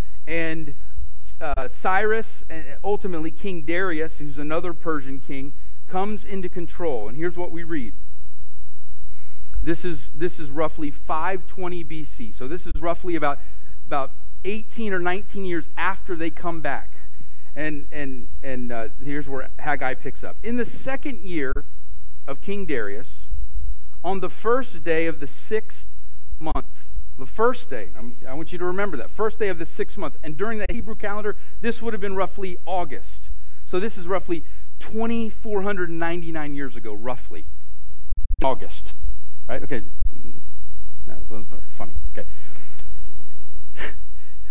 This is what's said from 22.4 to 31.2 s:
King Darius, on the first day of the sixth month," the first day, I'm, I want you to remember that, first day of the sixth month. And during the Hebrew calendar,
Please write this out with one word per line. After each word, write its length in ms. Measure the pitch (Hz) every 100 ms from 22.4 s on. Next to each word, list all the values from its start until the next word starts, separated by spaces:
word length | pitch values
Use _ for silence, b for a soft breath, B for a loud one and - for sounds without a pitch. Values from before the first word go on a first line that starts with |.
King 240 | - 196 185
Darius, 600 | 135 104 101 - - - - - - - - b b
on 160 | 170 190
the 100 | 180
first 540 | - 214 247 262 175
day 220 | 165 160 165
of 140 | 160
the 80 | 139
sixth 600 | - - 220 214 - - - b b b -
month," 500 | 156 135 - - - - - -
the 80 | 131
first 440 | - 233 247 -
day, 200 | 123 95 -
I'm, 220 | 117 - 127
I 60 |
want 180 | 135 165
you 60 | 180
to 80 | 180
remember 320 | 185 202 -
that, 140 | -
first 260 | - 214 -
day 120 | 208
of 100 | 175
the 60 | 165
sixth 320 | - 196 -
month. 200 | 160 -
And 120 | 151 151
during 220 | 214 220
the 80 | 190
Hebrew 260 | 240 220 214
calendar, 420 | 208 208